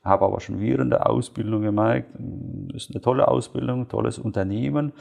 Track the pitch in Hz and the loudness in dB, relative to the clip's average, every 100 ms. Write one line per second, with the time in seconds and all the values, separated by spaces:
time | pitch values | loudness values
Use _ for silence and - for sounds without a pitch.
0 | - 95 98 - - 98 110 131 127 - | 0 4 4 0 -4 -4 0 2 2 2
1 | - 117 120 - 107 110 107 104 110 123 | 2 2 0 -4 -2 -2 0 2 2 2
2 | 120 - - 98 - - - - - - | -2 -10 -10 -10 -10 -8 -8 -10 -10 -2
3 | 120 127 - 131 - 123 127 127 120 - | 2 4 4 4 0 -4 -2 -2 -2 -2
4 | 113 113 117 101 95 104 135 147 147 - | -2 -2 -4 -2 -2 -2 -2 0 -2 -6